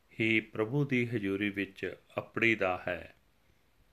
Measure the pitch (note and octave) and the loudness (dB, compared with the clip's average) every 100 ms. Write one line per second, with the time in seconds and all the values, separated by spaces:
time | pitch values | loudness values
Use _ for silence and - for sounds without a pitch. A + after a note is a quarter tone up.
0 | _ - A2+ A2 G#2+ G#2+ A2 C#3+ C#3+ B2 | _ 0 2 2 0 -4 -2 0 2 0
1 | A#2+ A#2 G2 G2 G#2 G2 F#2+ - F#2 - | 0 -2 -2 -2 -2 -2 -6 -6 -8 -10
2 | _ - - G#2+ A2+ G#2 F#2 F2 - E2+ | _ -8 -4 2 2 4 2 0 -4 -6
3 | D#2+ - _ _ _ _ _ _ _ | -8 -20 _ _ _ _ _ _ _